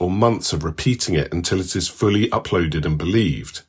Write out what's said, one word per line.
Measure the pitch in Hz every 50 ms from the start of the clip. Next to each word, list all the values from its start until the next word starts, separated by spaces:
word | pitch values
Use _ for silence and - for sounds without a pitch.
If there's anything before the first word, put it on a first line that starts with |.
or | 87 92
months | 95 104 113 117 110 87 - -
of | - 76 76
repeating | 80 80 - - 127 123 120 - - 92
it | 76 69 -
until | - 85 85 - 95 95
it | 92 - -
is | 95 90
fully | - - - - 104 101 104 107 -
uploaded | - 110 - - 101 90 85 80 76 80 76
and | 80 78 76
believed, | 82 87 101 113 107 85 69 - - - - - -